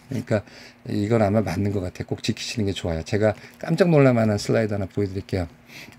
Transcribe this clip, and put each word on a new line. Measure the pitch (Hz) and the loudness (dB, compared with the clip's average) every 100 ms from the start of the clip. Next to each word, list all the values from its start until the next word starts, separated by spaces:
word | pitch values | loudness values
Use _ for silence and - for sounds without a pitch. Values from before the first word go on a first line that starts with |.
| - | -10
그러니까 | 107 - 110 - - - - - | -8 -2 -2 -4 -14 -20 -18 -6
이건 | 107 104 117 | -4 0 2
아마 | 101 107 | 4 2
맞는 | 98 87 101 | 0 -2 -2
것 | 101 | -2
같아요. | 90 - - | -6 -8 -8
꼭 | 107 | -6
지키시는 | - 110 - - 101 | -4 -6 -6 -4 -4
게 | |
좋아요. | 92 90 82 | -2 -4 -4
제가 | 80 - 107 101 - - | -2 2 2 0 -8 -12
깜짝 | - 165 180 | -4 0 4
놀랄 | 156 135 | 6 6
만한 | 117 110 104 | 6 2 0
슬라이드 | - 117 110 | 0 0 0
하나 | 101 95 | -2 -4
보여드릴게요. | - 101 95 - 95 85 - - - - | -2 -4 -4 -4 -4 -4 -8 -20 -20 -12